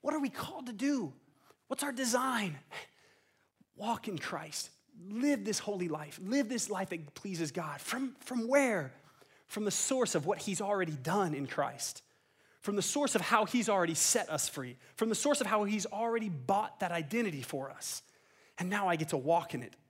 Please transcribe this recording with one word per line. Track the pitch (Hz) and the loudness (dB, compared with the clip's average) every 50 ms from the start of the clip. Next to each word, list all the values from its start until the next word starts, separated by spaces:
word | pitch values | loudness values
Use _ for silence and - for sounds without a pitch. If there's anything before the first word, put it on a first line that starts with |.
What | - 262 311 | -2 0 0
are | 311 | 0
we | 277 247 | 0 -2
called | - - - - - - 262 | -2 -4 -8 -8 -8 -8 -8
to | 240 233 | -8 -6
do? | 190 254 285 294 262 196 139 131 - _ _ _ _ _ _ - _ _ | -2 0 0 2 0 0 -4 -8 -12 _ _ _ _ _ _ -20 _ _
What's | _ 285 - 294 | _ -6 -4 -4
our | 294 | -4
design? | 262 233 269 240 226 247 254 269 254 226 208 180 151 135 - _ - - - - _ _ _ _ _ _ _ _ _ _ _ _ _ _ - _ _ | -2 -2 0 2 2 2 2 2 0 0 0 -2 -4 -8 -12 _ -14 -14 -14 -14 _ _ _ _ _ _ _ _ _ _ _ _ _ _ -20 _ _
Walk | - 202 220 233 - - | -6 -4 -4 -4 -4 -4
in | 226 190 | -6 -6
Christ. | 151 - - - 156 156 156 147 - - - - _ _ _ _ 214 175 190 | -6 -6 -6 -6 -6 -8 -8 -8 -8 -10 -10 -14 _ _ _ _ -18 -14 -8
Live | 208 226 254 294 285 220 196 | -4 0 2 2 2 2 0
this | 214 196 - | -2 -2 -2
holy | - 214 208 185 180 175 | -2 -2 -2 -2 -2 -2
life. | 151 151 151 147 139 - 190 | -4 -6 -6 -10 -12 -10 -4
Live | 190 240 285 277 | 0 2 2 2
this | 208 254 233 - - | 2 0 -4 -2 -2
life | 208 185 190 185 | -2 -4 -4 -4
that | 180 170 160 147 _ | -4 -8 -8 -10 _
pleases | - - 202 185 165 170 147 | -12 -8 -6 -4 -2 -2 -2
God. | - 180 165 151 147 139 | -2 -4 -6 -6 -8 -10
From, | - - - 254 277 262 - - | -8 -6 -2 -2 -2 -4 -4 -10
from | - - 254 240 226 | -10 -4 -2 -2 0
where? | 233 269 285 277 254 220 180 143 127 - - - - _ _ - _ _ _ _ | 4 6 6 6 6 4 2 0 -4 -8 -16 -20 -20 _ _ -20 _ _ _ _
From | _ - 208 214 | _ -6 -2 -2
the | 202 | 0
source | 185 - - - 269 262 240 - - | 0 0 2 2 4 2 2 4 2
of | 165 135 | 0 2
what | 170 202 | 2 0
he's | 170 - - 190 - | 0 0 -4 -2 -2
already | 208 196 208 196 180 165 151 | 0 2 2 2 2 0 -2
done | 135 123 147 175 208 196 170 151 | -4 -2 0 2 2 2 2 0
in | 135 139 | -2 -4
Christ. | 131 - - 143 127 131 - - - - - _ _ _ _ _ _ _ _ _ _ _ _ | -4 0 0 0 -2 -2 -6 -6 -6 -6 -10 _ _ _ _ _ _ _ _ _ _ _ _
From | - 202 202 | -4 0 0
the | 202 | 0
source | 185 - - 285 294 262 - | 0 2 2 2 2 4 2
of | 214 | 2
how | 175 - 254 220 214 | 4 6 4 4 4
he's | - - 247 214 220 | 4 2 2 4 4
already | 208 190 175 165 165 | 4 4 4 2 2
set | - - - - 226 190 - | 2 4 4 4 2 2 0
us | 156 147 - | -2 -2 -2
free. | - - 147 131 123 120 - - - - | -2 -4 -6 -8 -8 -10 -14 -18 -20 -2
From | - 226 226 | -2 0 0
the | 214 | 2
source | - - 285 294 - | 2 4 4 4 4
of | 254 | 4
how | 190 220 214 208 | 2 2 2 2
he's | 202 214 208 180 | 2 0 -2 -2
already | - - 202 226 233 233 233 220 208 | -4 -2 -2 0 0 0 0 0 -2
bought | 170 143 123 127 196 202 214 - - - | -4 -4 0 2 2 2 2 -2 -4 -4
that | 196 175 | -4 -2
identity | 170 170 160 139 214 233 233 196 156 139 | -2 -2 -4 0 0 0 0 0 -2 -4
for | 120 - - 139 131 135 | -6 -6 -6 -6 -6 -6
us. | - - - - - - - _ _ _ _ _ _ _ _ _ _ | -10 -10 -8 -8 -8 -8 -12 _ _ _ _ _ _ _ _ _ _
And | - 180 180 | -6 -2 0
now | 202 208 202 | 0 2 4
I | 185 170 | 4 2
get | 160 160 156 | 2 2 0
to | - | 0
walk | 143 127 143 170 170 165 - - | 0 4 4 4 4 4 0 -6
in | 123 - | -6 -6
it. | - - _ _ | -8 -14 _ _